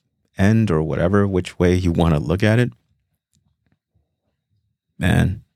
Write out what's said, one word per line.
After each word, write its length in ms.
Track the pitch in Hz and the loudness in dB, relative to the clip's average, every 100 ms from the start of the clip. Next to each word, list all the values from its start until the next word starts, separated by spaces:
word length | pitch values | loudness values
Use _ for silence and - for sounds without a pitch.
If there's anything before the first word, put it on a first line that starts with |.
| _ _ _ - | _ _ _ -2
end 320 | 98 113 107 | 2 2 2
or 140 | 78 | -2
whatever, 420 | 78 65 85 101 101 | -2 -2 0 0 0
which 320 | 92 87 - | -2 -4 -2
way 160 | 90 | 0
you 180 | 90 90 | 2 0
wanna 280 | 82 82 76 | 0 0 0
look 240 | 69 90 | -2 -2
at 160 | 107 113 | 0 0
it. 120 | 120 - _ _ _ _ _ _ _ _ _ _ _ _ _ _ _ _ _ _ _ _ _ - | -2 -6 _ _ _ _ _ _ _ _ _ _ _ _ _ _ _ _ _ _ _ _ _ -4
Man, 440 | 87 85 85 - - | 0 2 0 -4 -14